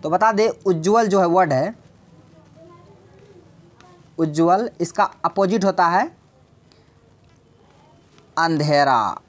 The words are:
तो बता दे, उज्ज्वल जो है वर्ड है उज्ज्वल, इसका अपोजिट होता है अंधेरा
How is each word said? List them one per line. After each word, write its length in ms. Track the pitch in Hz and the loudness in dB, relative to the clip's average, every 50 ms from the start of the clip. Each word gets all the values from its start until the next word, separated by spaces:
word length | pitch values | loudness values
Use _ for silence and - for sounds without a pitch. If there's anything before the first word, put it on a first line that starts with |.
| - | -6
तो 80 | 156 | -4
बता 220 | 165 185 214 220 220 | -2 0 0 0 2
दे, 260 | 202 220 226 - - - | 0 0 -2 -2 -4 -2
उज्ज्वल 400 | 196 185 165 156 185 208 233 233 | -2 -2 -2 0 0 2 2 2
जो 140 | 214 185 196 | 2 2 0
है 60 | 185 | 2
वर्ड 260 | 175 165 185 185 160 143 | 2 2 2 2 2 0
है 220 | 127 143 190 233 - _ - _ _ _ _ - - - - - - - _ - 320 330 349 349 349 349 - - - - - - - 403 - - 349 - - - - - - _ _ - - - - - - _ - | -2 -2 -4 -8 -12 _ -20 _ _ _ _ -20 -20 -20 -20 -20 -20 -20 _ -20 -20 -20 -20 -20 -20 -20 -20 -20 -20 -20 -20 -20 -20 -20 -20 -20 -20 -20 -20 -20 -20 -20 -20 _ _ -20 -20 -20 -20 -20 -20 _ -4
उज्ज्वल, 520 | 165 156 147 156 165 170 180 196 233 269 - - | -4 -2 0 0 2 2 2 0 0 -6 -6 -6
इसका 300 | 170 165 - - 202 - - - - | -8 -6 -2 -2 -2 -2 -4 -6 -6
अपोजिट 400 | - - - 196 190 196 226 190 | -4 -2 0 0 0 0 0 0
होता 220 | 196 185 - 175 | -2 0 2 0
है 300 | 170 175 190 240 339 - _ _ _ _ _ _ _ _ _ _ _ _ _ _ _ _ _ _ _ _ _ _ _ _ _ _ _ _ _ _ _ _ _ _ _ _ _ _ _ _ - _ _ _ - | 2 2 0 -2 -2 -6 _ _ _ _ _ _ _ _ _ _ _ _ _ _ _ _ _ _ _ _ _ _ _ _ _ _ _ _ _ _ _ _ _ _ _ _ _ _ _ _ -20 _ _ _ -4
अंधेरा 840 | 165 165 165 151 147 147 147 143 143 139 131 117 107 95 - - _ | -2 -2 0 -2 0 0 2 2 2 2 2 0 0 -2 -6 -8 _